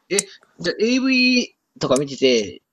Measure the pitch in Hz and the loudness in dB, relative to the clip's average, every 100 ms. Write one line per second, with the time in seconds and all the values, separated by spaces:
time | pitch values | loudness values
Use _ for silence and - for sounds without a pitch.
0 | - 196 - - _ - 175 - 220 254 | -6 -4 -4 -8 _ -8 -6 -2 0 0
1 | 262 254 254 247 - _ _ - 139 135 | 0 2 2 2 -2 _ _ -6 -2 0
2 | 139 131 131 117 98 - _ | -2 0 2 2 0 -10 _